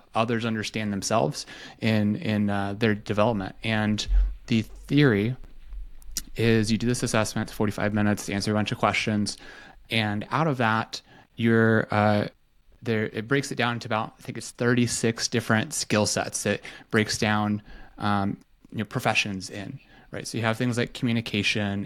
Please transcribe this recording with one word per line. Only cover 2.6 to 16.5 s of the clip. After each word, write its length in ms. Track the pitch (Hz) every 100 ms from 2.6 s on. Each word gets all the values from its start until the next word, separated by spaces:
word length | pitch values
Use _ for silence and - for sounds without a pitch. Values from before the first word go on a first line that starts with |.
| 98 101
their 160 | 113
development. 640 | 104 - 104 107 110 95 -
And 420 | 113 110 107 104 - - - - -
the 160 | 113
theory 720 | 110 - - 143 143 101 110 127 - - - - - - - - - -
is 340 | 113 113 107
you 80 | 110
do 80 | 117
this 160 | 123
assessment, 480 | 123 113 104 110 110
forty-five 420 | - 104 - 104
minutes, 380 | 107 104 101 -
answer 220 | 101 104
a 20 |
bunch 160 | 107 104
of 80 | 120
questions. 580 | 107 101 - 104 101 - - - - - -
And 360 | 113 107 104 -
out 160 | 131 160
of 120 | 127
that, 440 | 113 110 117 - - - _
you're, 540 | - 113 113 113 110 -
uh, 380 | 104 107 104 107 - _ _ _ -
there, 240 | 117 110 110
it 200 | 113 110
breaks 240 | 139 139
it 60 | 135
down 180 | 120
into 140 | 117 113
about, 260 | 110 - -
I 40 |
think 160 | - 117
it's 140 | -
thirty-six 720 | - 120 123 120 - 117 113 -
different 480 | 117 - 110 -
skill 320 | - - 107 101
sets 380 | 101 - -
that 160 | 107